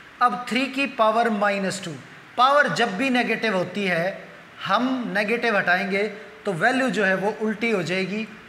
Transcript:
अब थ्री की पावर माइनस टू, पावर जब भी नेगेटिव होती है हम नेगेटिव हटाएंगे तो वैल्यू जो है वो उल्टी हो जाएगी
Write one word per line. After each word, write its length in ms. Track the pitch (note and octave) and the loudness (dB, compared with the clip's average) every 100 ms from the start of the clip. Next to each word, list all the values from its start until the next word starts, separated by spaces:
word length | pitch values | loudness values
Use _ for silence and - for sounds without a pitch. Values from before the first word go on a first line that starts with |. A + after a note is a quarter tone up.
| - - | -20 0
अब 220 | A#3+ F#3 - | 0 0 -4
थ्री 160 | A#3+ C4+ | -2 -2
की 200 | C4+ C#4 | -2 -4
पावर 420 | - A3 A3 A#3+ | 2 2 4 2
माइनस 520 | G#3 G3+ G3 F#3+ - | 2 0 0 -4 -6
टू, 60 | E3+ C3+ - - - - | -8 -12 -14 -20 -14 2
पावर 300 | C4 C#4+ C4+ | 4 6 4
जब 260 | D#3+ A3+ F#3+ | 2 0 0
भी 120 | C4+ | 0
नेगेटिव 460 | B3 G#3 A3 A3 F#3+ | 0 0 0 0 0
होती 280 | F3 G#3 | -2 -2
है 440 | F#3+ E3 F#3 - - - - - | 0 0 0 -4 -14 -20 -20 -12
हम 480 | - G#3 B3+ C4 G3+ | 0 0 2 -2 -2
नेगेटिव 420 | F#3+ G#3 A#3 A#3 G3+ | -2 0 0 0 0
हटाएंगे 460 | F3+ F3+ G3 G3 G#3 - - - | 2 2 2 -2 -2 -6 -18 -10
तो 80 | G3+ | -6
वैल्यू 360 | E3 A3 C4 C4 | 0 0 2 0
जो 140 | G3 | 2
है 100 | F#3+ F#3+ | 2 2
वो 180 | G3 G#3+ | -2 -2
उल्टी 280 | A3 G#3 A#3 | -4 -2 0
हो 120 | G3+ | 0
जाएगी 440 | D#3 F#3+ F#3 G#3+ A3 - | -2 -2 -2 -4 -8 -12